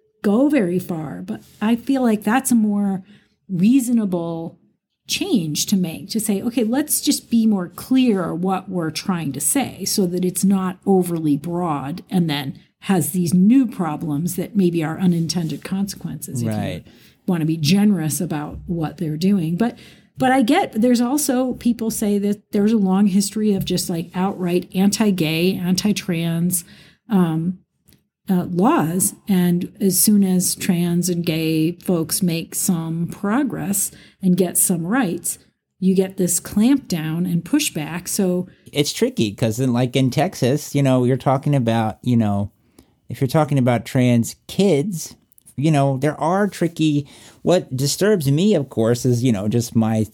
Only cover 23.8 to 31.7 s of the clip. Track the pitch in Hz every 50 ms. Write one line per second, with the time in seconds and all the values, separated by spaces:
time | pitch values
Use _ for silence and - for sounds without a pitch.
23.8 | - - 180 165 165 165 - 185 185 196 - - 185 175 175 180 180 - - 185
24.8 | 190 202 202 - 220 208 190 180 160 151 160 160 175 185 190 185 180 175 185 180
25.8 | - 214 208 - - - 175 165 170 170 165 170 170 180 180 - - - - -
26.8 | - - _ _ _ - 226 190 180 165 160 160 165 185 185 - _ _ _ _
27.8 | _ _ _ _ _ _ _ _ _ - 190 180 175 - 180 165 190 254 339 277
28.8 | 175 160 170 185 - - - - _ - 202 185 175 175 175 175 185 - - -
29.8 | 208 190 180 - - 220 208 202 196 185 185 180 180 - - - - - 180 170
30.8 | 175 175 175 175 170 180 175 170 165 165 156 160 160 160 160 156 156 165